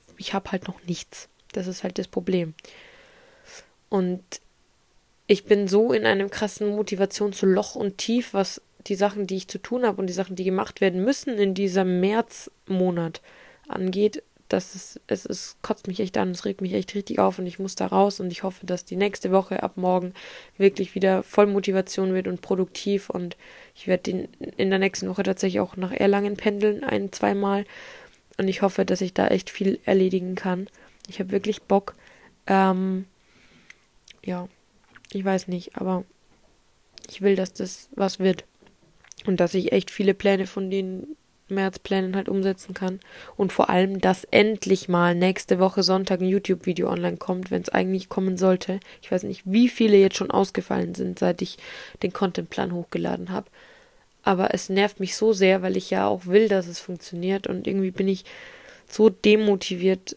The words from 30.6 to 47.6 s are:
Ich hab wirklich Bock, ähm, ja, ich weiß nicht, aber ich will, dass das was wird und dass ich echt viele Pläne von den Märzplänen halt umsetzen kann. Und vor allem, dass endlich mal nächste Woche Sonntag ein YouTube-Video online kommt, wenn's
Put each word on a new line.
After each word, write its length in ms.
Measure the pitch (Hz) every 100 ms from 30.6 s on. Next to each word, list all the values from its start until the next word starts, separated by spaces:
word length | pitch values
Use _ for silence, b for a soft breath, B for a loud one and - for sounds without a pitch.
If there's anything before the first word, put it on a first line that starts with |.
| 202 b b b -
Ich 100 | -
hab 120 | 185
wirklich 320 | 196 208 208
Bock, 320 | - 196 196 - b b b _ -
ähm, 600 | 196 190 185 190 185 190 _ b b b b b b b _ _ -
ja, 240 | - 180 180 - _ _ _ - -
ich 140 | 196 196
weiß 220 | 190 185
nicht, 280 | 180 180 -
aber 280 | 185 185 185 _ _ _ _ _ _ _ _ - -
ich 140 | -
will, 120 | 196 190
dass 160 | 185
das 380 | - 185 - - -
was 240 | 196 -
wird 240 | 190 180 - _ _ _ _ _ _ - -
und 140 | 180
dass 160 | 180 190
ich 160 | 185
echt 180 | 196 185
viele 240 | - 196
Pläne 320 | 190 202 196 190
von 240 | - 190
den 380 | 196 185 185 285 311 _ _ _
Märzplänen 680 | 196 190 185 - 190 185 190
halt 140 | 190
umsetzen 460 | 196 190 185 - 185
kann. 240 | 185 190 B B B -
Und 180 | 196
vor 180 | - -
allem, 280 | 180 196 196
dass 240 | 190 185 -
endlich 600 | - 214 214 - 190 -
mal 280 | 175 175 175
nächste 420 | 180 185 - 185
Woche 240 | 190 190
Sonntag 400 | 185 190 190 185
ein 60 | 185
YouTube-Video 600 | 196 196 180 - 170 180
online 280 | 175 175 175
kommt, 320 | - 185 185
wenn's 200 | 185